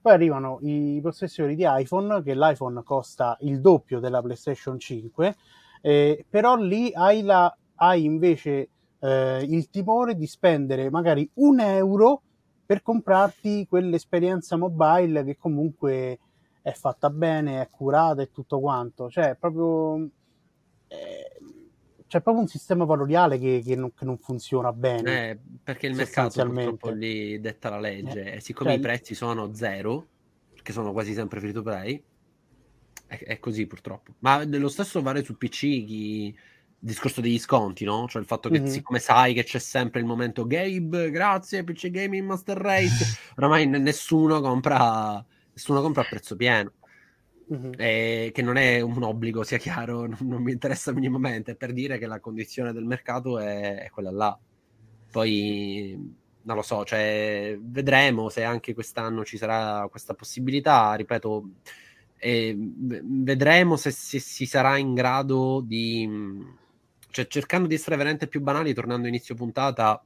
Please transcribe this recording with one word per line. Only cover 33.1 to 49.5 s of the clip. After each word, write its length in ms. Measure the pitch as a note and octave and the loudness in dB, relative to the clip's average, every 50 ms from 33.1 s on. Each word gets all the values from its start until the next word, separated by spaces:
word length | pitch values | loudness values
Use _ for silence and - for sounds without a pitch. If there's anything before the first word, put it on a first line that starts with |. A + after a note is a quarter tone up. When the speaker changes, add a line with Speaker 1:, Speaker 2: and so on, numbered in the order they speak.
| A2 - | -18 -18
Speaker 2:
è 200 | - - A2+ - | -10 -10 -10 -8
così 260 | - A#2+ G#2+ A2 G#2 | -8 -8 -6 -6 -6
purtroppo. 480 | - - - _ - G2 - _ - - _ | -8 -8 -16 _ -14 -16 -14 _ -20 -20 _
Ma 240 | - C3 C#3 D3 D3+ | 2 4 4 4 2
lo 240 | D3+ C#3+ C#3+ C#3+ C#3+ | -2 -2 -2 -2 -2
stesso 320 | C#3 - G3+ G3 - F3 | -2 -4 -6 -4 -4 -4
vale 220 | C#3 C3 C3+ C#3+ C3+ | -2 -2 -2 -2 -4
su 140 | - G#2+ | -6 -8
P 100 | _ - A#2+ | _ -6 -6
C, 80 | - - - D3 C#3+ B2+ G#2+ | -4 -2 0 0 0 -2 -4
chi-, 420 | G#2 A2 G#2+ G#2+ G#2+ G#2+ G#2+ G#2 G2+ G#2 - _ - _ _ _ _ _ _ | -6 -8 -8 -6 -6 -6 -6 -6 -8 -10 -14 _ -20 _ _ _ _ _ _
il 60 | - | -10
discorso 340 | A2+ G#2+ - - B2+ - - | -8 -8 -4 -4 -4 -4 -2
degli 180 | A#2 A#2+ A#2 A#2 | 0 0 0 0
sconti, 440 | - - C#3 B2 G#2+ G2 F#2+ - G#2+ | 2 2 2 2 2 0 -4 -6 -4
no? 220 | G2+ G#2 A2+ A#2+ | -2 -2 -2 -4
Cioè 140 | B2 - A2+ | -6 -8 -10
il 60 | G#2 | -6
fatto 220 | - A#2 A2 - A#2+ | -6 -6 -6 -2 0
che 120 | D#3+ D3+ | 0 0
Speaker 1:
Mhm. 40 | C#3 | 0
Speaker 2:
siccome 340 | C#3 C3+ C#3 - - B2 B2 | -2 -4 -6 -6 -4 -4 -2
sai 340 | - - A#2+ B2 B2+ B2+ A#2+ | 2 6 6 8 8 6 4
che 100 | B2 A#2 | 0 -2
c'è 160 | - - B2+ | -2 -4 -8
sempre 400 | - - - C3 B2 A#2+ - B2 | -8 -2 -2 -2 -2 0 -2 -4
il 60 | A#2 | -2
momento 400 | A#2 A#2+ A#2 B2 A#2+ A#2 C3 A2+ | -2 -2 -2 -4 -4 -4 -4 -4
"Gabe, 640 | A#2+ C#3 E3+ F#3+ G3 F#3+ F#3 E3+ D#3 E3+ F3 E3 D#3+ | -2 -2 -2 -2 -4 -4 -4 -4 -2 -2 -2 -2 -2
grazie, 520 | D3 E3 F#3+ G#3 G3 F#3+ F#3+ - G3+ F#3+ F3 | -2 0 2 2 2 0 -2 -6 -8 -6 -6
P 100 | F3 E3+ | -6 -10
C 160 | - - F3+ | -8 -8 -8
Gaming 360 | F3 F#3+ G3 G3 G3 F#3+ G3 | -6 -4 -4 -4 -4 -4 -4
Master 320 | G3 F#3+ F#3 - - G3 | -4 -6 -6 -6 -6 -6
Race", 480 | F#3+ F#3+ G3+ F#3+ F#3+ F#3+ F#3 A#2 A#2 - A#2 A2 - | -4 0 2 2 4 4 4 2 2 0 -2 -2 -6
Speaker 1:
<laughs> 160 | - - - | -12 -14 -2
Speaker 2:
oramai 280 | - C3+ D3 D#3 D#3 D#3 | 2 4 6 6 6 6
n-, 140 | C#3 C3+ C#3+ | 4 2 2
nessuno 580 | C3+ D3 D3 - - - E3 D#3 D#3 D#3 D#3+ D3+ | 2 0 0 -2 0 2 4 4 6 6 4 2
compra... 840 | C#3 C3 B2+ C3 B2+ D3+ C#3+ C3 B2 A#2 A2 A2 A2 G#2+ G#2 G2+ - _ _ _ _ _ _ | 2 0 0 0 2 2 4 4 4 4 4 0 -2 -4 -6 -8 -10 _ _ _ _ _ _
Nessuno 280 | - - - D3 C#3 | -14 -2 0 0 2
compra 220 | C#3 D#3 C#3+ C#3 A#2+ | 2 0 0 0 -2
a 20 | |
prezzo 300 | - A2 G#2 - - G#2+ | -2 -6 -12 -10 -12 -6
pieno. 380 | F2+ A#2+ B2 A#2 G#2+ G2+ G2 _ _ _ _ _ _ _ _ _ _ _ _ _ _ _ - | 0 2 2 2 2 0 -2 _ _ _ _ _ _ _ _ _ _ _ _ _ _ _ -10
Speaker 1:
Mhm. 300 | D#3 C3 B2+ C3 B2+ - | -10 -10 -8 -12 -8 -2
Speaker 2:
Eh, 500 | A2+ A2+ A2 A2+ A2+ A2+ A#2 A2+ A2+ A2+ A2 | 0 0 2 2 0 0 0 -2 -4 -4 -2
che 80 | - | -2
non 160 | B2+ A#2+ B2 | -2 2 2
è 240 | C3+ C3 B2+ A#2+ A#2+ | 4 4 4 4 4
un 200 | A#2 A#2+ A#2+ B2+ A#2+ | 0 0 -2 -2 -2
obbligo, 400 | A2 A2 A2+ A2+ A2+ A2 A2+ G#2+ | -2 -4 -4 -4 -4 -4 -4 -4
sia 140 | - | -2